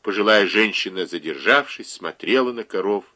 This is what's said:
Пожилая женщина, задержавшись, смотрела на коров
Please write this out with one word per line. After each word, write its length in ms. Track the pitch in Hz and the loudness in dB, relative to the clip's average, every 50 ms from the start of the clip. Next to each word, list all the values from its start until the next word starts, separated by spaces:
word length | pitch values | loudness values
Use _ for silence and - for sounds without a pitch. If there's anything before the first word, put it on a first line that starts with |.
Пожилая 460 | - 107 95 104 101 107 110 107 101 | -4 -4 -2 0 4 6 6 6 4
женщина, 580 | 87 98 104 110 107 95 - - 95 92 92 90 | 4 4 2 2 2 0 -4 -6 -6 -6 -6 -6
задержавшись, 840 | 82 87 85 76 80 76 67 73 101 131 143 139 - - - 107 - | -6 -6 -8 -6 -6 -8 -2 2 4 4 4 2 -2 -12 -16 -14 -16
смотрела 600 | - - - 82 - _ - 82 113 131 127 123 | -16 -10 -10 -10 -10 _ -2 0 2 2 2 0
на 120 | 123 117 104 | -4 -8 -10
коров 420 | _ - 95 92 98 104 101 - _ _ | _ -4 -4 -2 0 -2 -2 -4 _ _